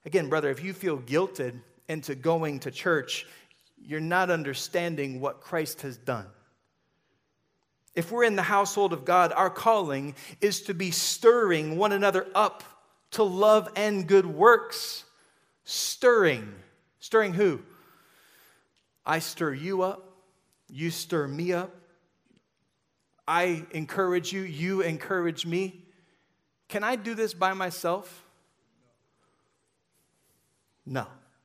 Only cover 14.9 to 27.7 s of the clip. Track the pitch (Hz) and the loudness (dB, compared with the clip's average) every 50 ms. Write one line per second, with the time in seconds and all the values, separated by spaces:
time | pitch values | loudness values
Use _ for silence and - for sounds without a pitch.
14.9 | - - - _ _ _ _ _ _ _ _ _ _ _ _ - - - - - | -12 -14 -16 _ _ _ _ _ _ _ _ _ _ _ _ -8 -6 -4 -4 -4
15.9 | - - - 247 240 220 190 160 135 113 107 104 101 95 - _ _ _ _ _ | -4 4 6 6 8 8 6 4 4 0 -6 -12 -16 -18 -20 _ _ _ _ _
16.9 | _ _ - - - 220 214 196 170 185 208 185 143 113 - - - - _ _ | _ _ -8 2 4 4 4 4 2 2 2 2 2 0 -10 -18 -20 -20 _ _
17.9 | _ _ _ _ _ _ _ _ _ _ _ _ _ _ _ _ _ _ _ _ | _ _ _ _ _ _ _ _ _ _ _ _ _ _ _ _ _ _ _ _
18.9 | _ _ _ - 156 165 160 - - - 170 151 135 135 156 185 196 185 185 190 | _ _ _ -2 -2 -2 -2 -8 -6 -4 -4 -4 -4 -6 -6 -4 -2 -2 -2 -2
19.9 | 196 190 190 - _ _ _ _ _ _ _ _ _ _ _ _ 135 131 160 170 | -4 -8 -14 -20 _ _ _ _ _ _ _ _ _ _ _ _ -10 -6 -6 -6
20.9 | 165 - - - 180 160 143 139 139 151 170 180 180 175 185 185 - - _ _ | -4 -6 -6 -4 -2 -2 -2 -4 -6 -6 -4 -2 -2 -4 -4 -8 -14 -20 _ _
21.9 | _ _ _ _ _ _ _ _ _ _ _ _ _ _ _ _ _ _ _ _ | _ _ _ _ _ _ _ _ _ _ _ _ _ _ _ _ _ _ _ _
22.9 | _ _ _ _ _ _ _ - 160 175 180 180 170 160 170 - - 160 151 127 | _ _ _ _ _ _ _ 0 0 2 2 0 -2 -4 -6 -10 -8 -8 -8 -6
23.9 | - 196 190 180 180 180 170 - 185 196 190 185 156 143 165 185 196 190 175 170 | -2 -2 0 0 0 -2 -2 -4 -8 -6 -8 -8 -8 -6 -4 -2 -2 -2 -2 -2
24.9 | 160 147 - - 196 180 170 170 156 165 - 170 165 180 190 185 - - - _ | -4 -6 -6 -4 -4 -2 -2 -4 -4 -6 -6 -4 -4 -4 -4 -6 -8 -16 -20 _
25.9 | _ _ _ _ _ _ _ _ _ _ _ _ _ _ _ _ - 208 208 226 | _ _ _ _ _ _ _ _ _ _ _ _ _ _ _ _ -6 -4 -2 -2
26.9 | 262 233 202 233 233 208 220 208 - 175 185 185 190 190 185 180 | -2 -4 -4 -8 -4 -4 -4 -4 -2 0 0 0 0 -2 -6 -6